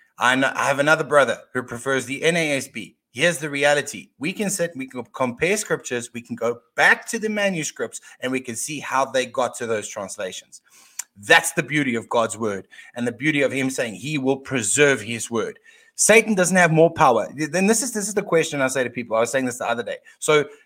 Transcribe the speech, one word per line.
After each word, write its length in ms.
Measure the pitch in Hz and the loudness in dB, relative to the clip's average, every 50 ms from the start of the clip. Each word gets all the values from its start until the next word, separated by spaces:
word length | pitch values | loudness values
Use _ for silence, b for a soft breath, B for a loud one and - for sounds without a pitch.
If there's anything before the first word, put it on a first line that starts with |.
| b b b b | b b b b
I 180 | 110 123 127 | 2 4 4
kn-, 180 | 131 135 131 - | 4 2 2 2
I 100 | - 117 | 0 0
have 140 | 131 139 135 | 0 2 2
another 240 | 143 151 160 151 156 | 4 4 4 4 2
brother 340 | 123 147 147 135 117 104 - - _ - | 4 4 4 4 4 2 -2 -6 _ -8
who 100 | 127 123 | -8 -6
prefers 420 | 127 123 117 - 135 135 131 123 | -6 -8 -8 -4 -2 -2 -2 -2
the 180 | 117 135 135 - | -4 -6 -2 0
N 120 | 160 170 | 0 2
A 220 | 170 160 151 143 135 | 2 0 0 -2 -2
S 100 | 123 - | -4 -6
B. 300 | - 117 92 - - _ _ _ - | -10 -12 -12 -12 -14 _ _ _ -4
Here's 240 | 120 160 175 165 139 | 0 2 2 2 0
the 120 | 156 151 | -4 -6
reality. 600 | 143 143 139 147 147 147 131 - - 95 - - _ - | -2 2 2 4 4 2 0 -2 -8 -12 -14 -16 _ -8
We 160 | 131 175 185 | -8 -6 -6
can 160 | - 214 190 | -4 -4 -4
sit, 220 | - - 170 165 - | -4 -4 -4 -6 -6
we 120 | 131 131 131 | -8 -12 -12
can 160 | - 127 117 - - | -10 -12 -12 -10 -6
compare 420 | - 131 123 117 - 156 170 208 | -4 -4 -4 -2 -2 0 0 0
scriptures, 560 | 208 - - 160 - - - 123 120 117 - - | -2 -2 -4 -6 -6 -4 -6 -6 -6 -6 -8 -12
we 80 | 123 | -14
can 140 | 117 - 120 | -12 -12 -8
go 260 | 113 113 117 120 - _ _ _ | -4 -4 -4 -4 -4 _ _ _
back 320 | - 151 185 233 - - - | 2 4 4 4 2 0 -6
to 100 | - 220 | -6 -6
the 100 | 202 220 | -4 -4
manuscripts, 720 | 214 208 202 196 185 160 147 - - - 120 113 - - B B B B | -2 -2 -2 -2 -2 -2 -4 -6 -8 -8 -8 -8 -10 -12 B B B B
and 120 | - 127 | -6 -4
we 100 | 131 127 | -4 -4
can 140 | 127 123 113 | -4 -6 -8
see 240 | 113 - - 156 135 | -8 -8 -8 -8 -10
how 260 | - - 127 131 135 | -6 -2 0 0 0
they 220 | 127 117 131 123 117 | 0 0 -2 -2 -2
got 280 | - 135 123 117 - - | -2 -2 -2 -2 -2 -4
to 100 | 123 113 | -4 -2
those 200 | 113 104 101 - | -2 -4 -4 -6
translations. 760 | - 107 98 92 - - 101 92 90 - - _ - - _ B B B B B B B B B B | -8 -10 -10 -8 -8 -8 -8 -8 -8 -12 -14 _ -20 -20 _ B B B B B B B B B B
That's 360 | 101 101 104 165 165 165 - | -4 2 4 6 6 4 2
the 100 | - 175 | -2 -4
beauty 320 | 160 - 147 151 143 127 117 | -4 -2 -2 -2 0 0 -2
of 160 | 117 104 - | -4 -4 -2
God's 280 | - 120 113 107 104 104 | 0 0 0 0 -2 -4
word 280 | 117 104 101 95 95 _ B B B B B | -6 -4 -4 -6 -10 _ B B B B B
and 100 | 120 120 | -6 -6
the 60 | 123 | -6
beauty 320 | 117 110 139 156 147 143 135 | -4 -4 -2 -2 0 2 0
of 80 | 123 | 0
him 180 | 127 135 131 131 | 0 -2 -4 -2
saying 240 | 131 147 127 113 98 | -2 -4 -4 -6 -6
he 220 | 90 107 147 156 143 | -8 -8 -6 -4 -2
will 200 | 127 131 139 135 | 0 0 -2 -2
preserve 600 | - - 131 127 110 - - 147 147 143 135 113 | -4 -6 -4 -2 -2 0 2 4 6 6 4 2
his 300 | 104 110 117 113 - - | -2 -6 -8 -8 -6 -4
word. 300 | 117 110 98 80 - - b b b b b b b | -4 -4 -4 -4 -6 -12 b b b b b b b
Satan 400 | b - - 208 226 220 220 214 | b 4 6 6 6 6 4 2
doesn't 240 | 185 180 170 190 185 | 2 2 4 4 4
have 140 | 175 165 | 4 6
more 180 | 160 156 165 165 | 6 6 6 6
power. 420 | 160 143 156 135 120 107 95 - - 135 | 6 4 4 6 6 4 0 -4 -6 -6
Th-, 140 | 156 147 | -6 -4
then 160 | 147 180 190 202 | -2 2 2 2
this 160 | 226 226 - | 2 2 0
is, 80 | 254 | -4
this 160 | - 214 190 208 | -4 -6 -6 -4
is 80 | 196 | -4
the 80 | 202 190 | -4 -2
question 380 | - 175 165 156 - 151 139 | 0 2 2 2 0 0 -2
I 60 | 131 127 | -2 0
say 160 | - 139 127 | 0 0 -2
to 60 | 120 | -2
people. 260 | 120 123 120 117 110 | -4 -8 -6 -2 0
I 40 | 110 | 0
was 120 | 117 117 | 2 2
saying 140 | - 131 131 | 0 0 -2
this 140 | 127 117 - | -2 -4 -4
the 100 | 98 101 | -4 -4
other 140 | 117 117 110 | -2 -4 -4
day. 140 | 101 85 - _ B B B | -6 -8 -10 _ B B B
So 280 | - - 151 151 143 - B B B | 0 2 2 2 2 0 B B B